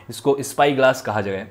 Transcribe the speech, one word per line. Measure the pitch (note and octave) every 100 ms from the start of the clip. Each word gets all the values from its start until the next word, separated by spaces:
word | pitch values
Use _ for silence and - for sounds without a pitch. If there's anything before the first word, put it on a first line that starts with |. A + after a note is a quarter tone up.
| -
इसको | - C#3+ C#3
स्पाई | C3 - D3
ग्लास | C3 C3 C3
कहा | - G#2
जाए। | G2 F#2+ G#2+